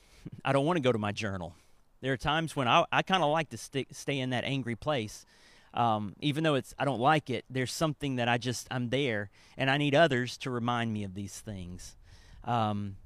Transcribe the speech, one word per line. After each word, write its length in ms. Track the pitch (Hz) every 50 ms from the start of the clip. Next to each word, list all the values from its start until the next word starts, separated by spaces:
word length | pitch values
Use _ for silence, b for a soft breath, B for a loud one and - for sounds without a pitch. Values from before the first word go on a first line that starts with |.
| B
<laughs> 400 | B B B B B - - -
I 80 | 135 135
don't 140 | 139 139
wanna 140 | 151 180 175
go 120 | 131 127 120
to 60 | 113
my 140 | 107 104 104
journal. 420 | 101 110 107 95 95 87 78 - b b b b b b _ _ _
There 120 | - 131 135
are 60 | 120
times 380 | - 156 147 160 165 151 -
when 120 | 147 135 117
I, 160 | 123 165 170 -
I 120 | - 135 160
kinda 240 | - 190 190 165
like 240 | 147 147 165 160 -
to 80 | - 110
sti-, 280 | - - - 139 127 -
stay 280 | - - - - 139 139
in 120 | 131 127
that 140 | 127 120 104
angry 320 | - 135 139 123 117 120
place. 500 | 104 - 147 151 135 110 101 - - - b b b b b b b b b b
Um, 420 | - 120 117 110 107 104 101 - -
even 220 | - 147 139 147 160
though 140 | 160 147
it's, 180 | 131 120 - - -
I 60 | 127
don't 160 | 139 135 107
like 300 | 120 139 156 156 - -
it, 140 | 123 110 - -
there's 240 | 123 127 127 120 -
something 440 | - 170 156 143 - - 143 135
that 120 | 123 120 117
I 100 | 120 123
just, 280 | 110 127 120 - - -
I'm 180 | - 127 123 120
there, 420 | 110 135 143 131 113 104 104 101 - b b b b
and 140 | b 127 135
I 60 | 135
need 180 | 143 147 147 135
others 420 | 147 170 165 135 120 123 120 - -
to 120 | - 139
remind 420 | 127 120 117 120 120 120 117 117 110
me 120 | 107 101
of 100 | 98 92
these 240 | 98 101 101 - -
things, 580 | - - 107 95 90 87 90 90 - - - - b b b b b b b b b
um, 520 | - 117 120 110 107 107 101 101 101 101 - -